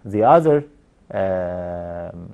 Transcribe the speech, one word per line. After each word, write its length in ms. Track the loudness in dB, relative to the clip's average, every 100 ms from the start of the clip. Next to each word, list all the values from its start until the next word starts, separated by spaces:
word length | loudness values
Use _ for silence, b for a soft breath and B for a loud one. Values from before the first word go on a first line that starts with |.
| -6
the 120 | 2
other، 380 | 6 6 6 2 0 _ _ _ -10
آه، 1000 | -4 -2 -2 -4 -6 -8 -10 -10 -12 -14 -14 -18